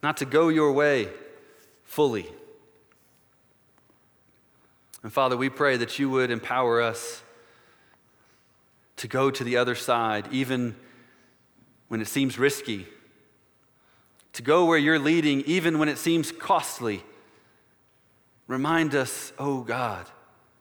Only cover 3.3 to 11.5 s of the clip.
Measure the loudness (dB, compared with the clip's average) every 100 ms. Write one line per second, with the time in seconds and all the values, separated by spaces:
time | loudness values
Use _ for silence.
3.3 | _ _ _ _ _ _ _ _ _ _
4.3 | _ _ _ _ _ _ -18 -6 0 0
5.3 | 0 -2 0 0 0 -2 -2 0 0 0
6.3 | -2 -4 -2 2 2 0 -4 -10 -14 -18
7.3 | -20 _ _ _ _ _ _ _ _ _
8.3 | _ _ _ _ _ _ -14 -6 0 0
9.3 | 0 -2 0 0 -2 0 0 0 -2 -4
10.3 | -4 -2 -2 -4 -6 -18 -20 _ _ _
11.3 | _ _